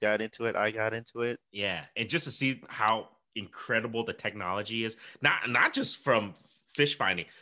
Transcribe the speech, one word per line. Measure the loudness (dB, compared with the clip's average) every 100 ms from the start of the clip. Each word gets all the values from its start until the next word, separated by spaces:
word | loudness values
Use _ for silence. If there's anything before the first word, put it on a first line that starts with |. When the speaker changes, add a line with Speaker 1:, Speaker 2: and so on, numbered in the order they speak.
Speaker 1:
got | 2 2
into | 0 -2 -2
it, | 2
I | 0
got | 0 -2
into | -2 -6 -4
it. | -4 -4 _
Speaker 2:
Yeah, | -4 -2 -2 -6 -6
and | -2
just | -2
to | -2
see | -2 -2 -2 -8
how | 0 2 2 -2 _ _ -12
incredible | -12 -12 -2 0 0 -2
the | -4
technology | -4 -6 -4 -2 -2 -2 -4
is, | -4 -6 -14 -2
not, | 0 2 2
not | 4 4
just | 2 -2 0
from | 4 4 2 -6 -20 _ _
fish | 0 2 2
finding. | 0 0 -4 -14